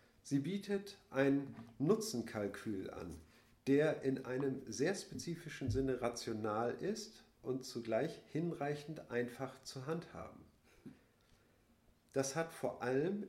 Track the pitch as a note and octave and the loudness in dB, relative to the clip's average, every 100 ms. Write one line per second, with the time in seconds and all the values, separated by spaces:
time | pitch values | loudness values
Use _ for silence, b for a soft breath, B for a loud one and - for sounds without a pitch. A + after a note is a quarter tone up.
0 | B B - C#3 D#3 G3+ G3+ G3 G3 - | B B 0 2 2 -2 0 -2 -2 -14
1 | - C3+ C#3 C#3 C#3 - - - D3+ A3 | -4 4 6 4 2 -10 -12 0 4 4
2 | - A#2+ A2+ G#2+ G2+ - A2 F#2+ F2+ - | 2 -2 -2 -2 -2 -2 -4 -4 -4 -6
3 | F2 D#2+ - B B B - C#3 D3+ D3 | -8 -10 -14 B B B 4 6 6 4
4 | C3+ C3 A#2+ C3 C#3 C3 - G#2+ D#3 G3 | 0 0 0 0 0 -2 -4 0 2 0
5 | - C3 - E3 D3+ - C3 B2+ C3+ B2 | -4 -8 -6 -6 -6 -4 0 2 4 4
6 | A#2+ - - A2 G#2+ G#2+ A#2+ - F3 A3 | 2 0 -2 0 2 2 2 0 0 -2
7 | - - - _ C3+ B2+ - A#2+ A2+ A2+ | -4 -14 -20 _ -4 -2 -2 -6 0 2
8 | D#3+ - - D#3 E3+ D#3+ C#3+ D3 - D3+ | 2 -4 -4 -2 0 0 -2 -2 -6 -10
9 | - A#2+ A#2+ - C3 - - C3+ C3 E3 | -4 -2 0 -2 -8 -8 -12 -8 -4 -4
10 | - F2+ - - - _ B B B B | -4 -10 -12 -12 -20 _ B B B B
11 | B B B B B B B _ _ _ | B B B B B B B _ _ _
12 | _ C3+ C3+ D#3+ E3 - - - A#2+ C3 | _ 0 0 0 -4 -2 -4 0 2 2
13 | E3+ G#3 | 2 0